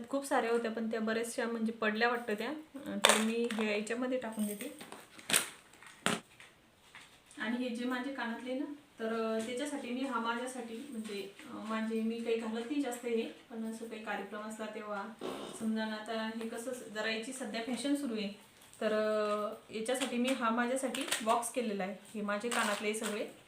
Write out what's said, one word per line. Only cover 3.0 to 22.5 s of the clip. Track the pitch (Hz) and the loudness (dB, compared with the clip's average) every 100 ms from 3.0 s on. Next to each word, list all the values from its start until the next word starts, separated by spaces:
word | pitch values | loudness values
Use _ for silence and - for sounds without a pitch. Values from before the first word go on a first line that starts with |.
| - | 6
तर | 214 | 8
मी | 220 233 240 | 4 2 2
ह्या | 220 214 208 | 2 2 2
याच्यामध्ये | 220 240 254 254 | 0 0 0 0
टाकून | 226 220 208 | -2 -2 -2
देते. | 208 269 - - - - - - - - - - - - - - - - - - - - - - - - - - - | -2 -8 -10 -14 -14 -16 -10 2 2 2 -8 -20 -20 -20 -2 0 0 -6 -20 -20 -20 -20 -20 -20 -20 -20 -20 -16 -6
आणि | 220 240 | -2 0
हे | 247 226 | 0 0
जे | 247 | 0
माझे | 247 277 | -2 -2
कानातले | 247 226 233 247 | -2 -4 -4 -2
ना, | 269 302 - - - | -2 -2 -6 -14 -6
तर, | 220 | -2
अ, | 226 226 220 226 | 0 2 0 0
त्याच्यासाठी | 247 285 277 233 | -2 -2 -2 -2
मी | 247 | -2
हा | 269 226 | 0 0
माझ्यासाठी | 233 240 262 254 226 226 - | 0 0 -2 -4 -6 -8 -6
म्हणजे, | 226 208 202 190 - - | -6 -4 -4 -6 -10 -12
अ, | |
माझे | 208 214 220 220 226 | -8 -2 0 2 2
मी | 226 233 | 2 0
काही | 226 226 | 2 2
घालत | 226 220 240 | 0 -2 0
नाही | 285 | 0
जास्त | 247 - 240 | 0 -2 0
हे, | 226 | 0
पण | 311 - - 226 220 | 0 -6 -10 -6 -6
असं | 226 226 | -6 -8
काही | 220 | -6
कार्यक्रम | 220 202 196 214 | -4 -4 -4 -6
असला | 220 220 214 | -6 -6 -6
तेव्हा | 220 208 202 220 - - - - - | -6 -4 -4 -6 -6 -6 -6 -8 -4
समजा | 220 220 220 | 0 2 0
ना, | 214 | -2
आता | - 220 220 226 | -4 -2 -2 -2
हे | 226 | -4
कसं | 233 254 | -4 -4
स-, | 240 208 | -6 -6
जरा | 214 220 | -2 0
याची | 220 247 | 0 -2
सध्या | 262 220 226 240 | -4 -4 -2 -2
फॅशन | 233 285 285 | 0 2 2
सुरू | 262 | 2
आहे, | 214 196 - - - - - | 0 0 -4 -14 -20 -14 0
तर, | 214 | 2
अ, | 214 214 214 208 208 208 - - | 4 4 4 4 2 0 -4 -6
याच्यासाठी | 214 226 269 247 240 | -2 0 2 2 2
मी | 254 | 4
हा | 262 226 | 4 4
माझ्यासाठी | 240 240 262 254 262 - - | 4 4 2 0 0 0 2
बॉक्स | 220 233 - | 4 4 2
केलेला | 262 226 196 | 0 0 0
आहे. | 190 202 - 214 | -2 -6 -8 -4
हे | |
माझे | 202 208 | -2 0
कानातले | 240 | 0